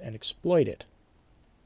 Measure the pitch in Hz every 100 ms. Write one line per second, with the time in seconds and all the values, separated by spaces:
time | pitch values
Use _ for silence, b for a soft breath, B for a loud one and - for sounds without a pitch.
0 | 120 110 - - 170 175 123 - - _
1 | _ _ _ _ _ _